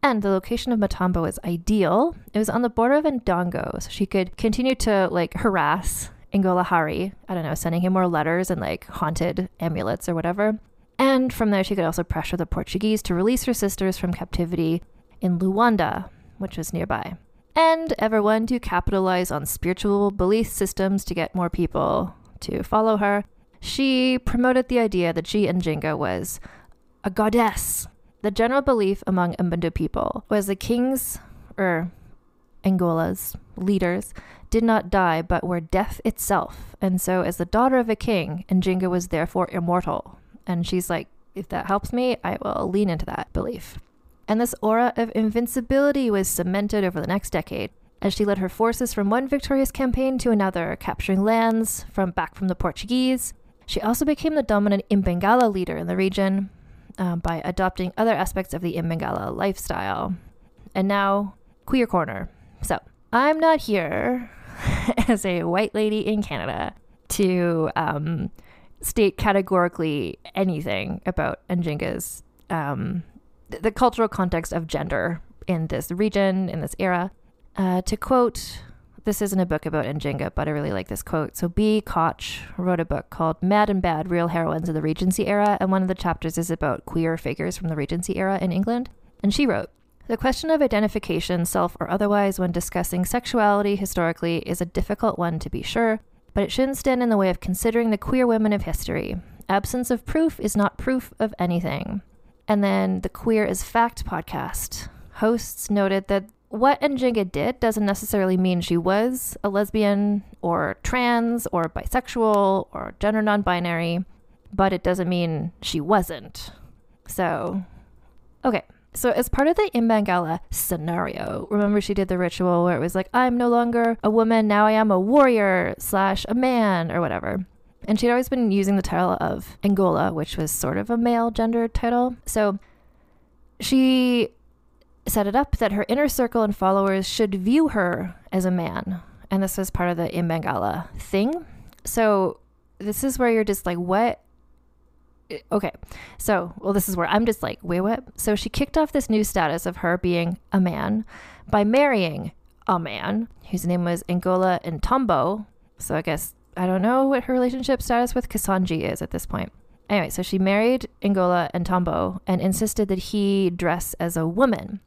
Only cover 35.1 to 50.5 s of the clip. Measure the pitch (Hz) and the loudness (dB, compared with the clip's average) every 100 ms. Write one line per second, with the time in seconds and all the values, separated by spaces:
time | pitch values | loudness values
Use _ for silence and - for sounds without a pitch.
35.1 | 160 165 175 175 175 160 190 208 - - | 2 0 -2 0 -4 -2 -2 -2 -2 -4
36.1 | - - 196 - - - - 190 185 - | -4 0 0 0 -8 -18 -4 0 0 0
37.1 | 185 175 180 175 214 254 262 226 220 - | 0 0 -2 -2 2 4 4 2 -2 0
38.1 | 208 160 156 - 185 180 185 185 180 180 | 0 -2 -6 0 2 2 2 2 0 0
39.1 | 165 165 - 180 - 170 175 180 - - | -2 0 0 -2 -2 0 0 0 -6 -8
40.1 | - - - - 175 175 185 175 170 135 | -18 -20 -20 -6 -2 0 -2 -2 -4 -4
41.1 | - _ - 180 - 175 196 - 240 254 | -18 _ -14 -8 -8 -2 -2 -2 -2 -2
42.1 | 240 185 - 208 - - 190 202 165 - | -2 -4 -4 -4 -4 -2 0 0 0 -4
43.1 | - - - 185 240 - - - _ _ | -6 -6 -4 -4 -8 -12 -18 -20 _ _
44.1 | _ - 214 247 - 214 226 247 - 233 | _ -2 0 0 0 0 2 2 0 -2
45.1 | - 220 220 240 - 233 269 285 277 254 | 0 0 0 -2 -4 0 2 4 2 2
46.1 | 202 190 - 175 190 208 214 190 175 - | 2 0 -2 -2 0 0 0 0 -2 -2
47.1 | 190 - 175 - - - - - _ 202 | -4 -2 -4 -4 -8 -8 -12 -20 _ -2
48.1 | 196 208 196 185 - 226 233 247 - 196 | 0 2 2 0 0 0 0 -2 0 2
49.1 | 233 269 277 - 269 269 - 269 240 262 | 0 0 -2 0 0 0 0 0 0 0
50.1 | 262 247 220 190 | 0 2 2 2